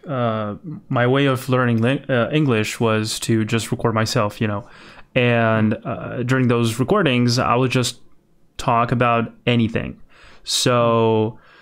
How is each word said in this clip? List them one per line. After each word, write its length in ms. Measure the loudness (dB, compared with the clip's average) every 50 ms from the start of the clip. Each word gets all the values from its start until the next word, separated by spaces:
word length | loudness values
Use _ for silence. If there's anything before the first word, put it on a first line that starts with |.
| -12
uh, 500 | -8 -6 -2 -2 -2 -2 -2 -6 -6 -8 -10 -12 -14 -14 -14 -8 -4
my 180 | 0 0 2
way 200 | 2 2 2 2
of 220 | 2 0 -2 -2 0
learning 300 | 0 2 2 2 2 2
lin-, 220 | 0 0 0 -2 -4 -2
uh, 180 | -2 -2 0 0
English 460 | 0 0 2 2 2 0 0 -2 -2 -2
was 400 | 0 0 0 0 -2 -4 -6 -6
to 240 | -2 -2 0 0 0
just 280 | 0 -2 -2 -2 -4
record 220 | -6 -2 -2 -2 0
myself, 460 | 0 -2 0 0 -2 -2 -2 -2 -4
you 60 | -4
know, 200 | -4 -4 -6 -8 -12 -20 -20 -20 -20 -20 -20 -16 _ -2
and, 600 | 0 2 2 2 2 2 2 2 2 2 0 0 -4 -6
uh, 380 | -8 -8 -8 -8 -10 -8 -6
during 260 | -2 0 0 2 2 2
those 300 | 2 2 0 0 0 -2
recordings, 600 | 0 0 2 2 2 2 2 2 2 2 2 0
I 160 | 0 2 2
would 140 | 2 2 2
just 300 | 0 0 -2 -2 -6 -10 -20 -20 -20 -20 _ _ _ _ _ _ -14 -6
talk 340 | -2 0 0 0 2 0
about 400 | 0 0 2 2 2 2 0 -2 -8 -6 -2
anything. 540 | 0 2 2 2 0 -2 -4 -8 -8 -12 -16 -20 _ -20 -20 -20 -20 -20 -16 -8
So 960 | -6 -4 0 0 2 2 2 2 2 4 4 4 4 2 2 0 0 -4 -10 -20 -20 -20 -20